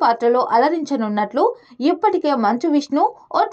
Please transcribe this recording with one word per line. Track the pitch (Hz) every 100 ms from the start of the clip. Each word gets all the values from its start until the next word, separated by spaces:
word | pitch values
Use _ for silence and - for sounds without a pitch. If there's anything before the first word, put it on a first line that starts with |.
పాత్రలో | 269 233 240 247 - 233
అలరించనున్నట్లు | 277 330 294 277 214 208 208 254 440 480 _ _ 240
ఇప్పటికే | 294 427 392 302 262 208
మంచు | 233 330 294
విష్ణు | 285 277 415 - - -
ఓ | 427